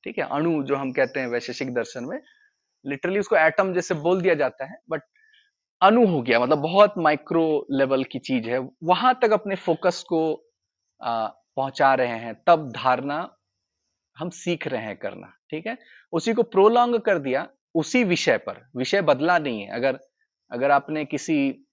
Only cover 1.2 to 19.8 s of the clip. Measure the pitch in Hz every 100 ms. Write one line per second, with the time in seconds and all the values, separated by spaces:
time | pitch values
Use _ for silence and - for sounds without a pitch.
1.2 | 127 120 117 117 135 123 113 127 123 254
2.2 | _ _ _ _ _ _ 139 139 175 196
3.2 | 196 190 160 156 190 180 170 170 156 185
4.2 | 180 160 131 - 135 214 _ 160 _ _
5.2 | _ _ _ _ _ _ 190 233 220 160
6.2 | 120 117 123 151 151 190 208 208 160 147
7.2 | - 170 160 151 - 139 135 135 131 131
8.2 | - 127 113 123 131 _ 165 180 247 254
9.2 | 233 208 214 190 - 156 185 180 - 170
10.2 | 160 156 _ _ _ _ _ _ 117 117
11.2 | 110 - _ - 135 - 139 135 123 113
12.2 | 117 110 - 165 143 110 131 127 139 147
13.2 | 185 _ _ _ _ _ _ _ _ -
14.2 | 170 - 175 170 147 127 110 95 98 95
15.2 | 95 _ _ 151 196 247 _ - _ 170
16.2 | 233 226 233 190 202 233 240 233 226 180
17.2 | 135 131 190 _ _ 165 151 254 214 175
18.2 | - 113 - 101 _ 123 127 196 156 131
19.2 | 156 175 147 110 98 110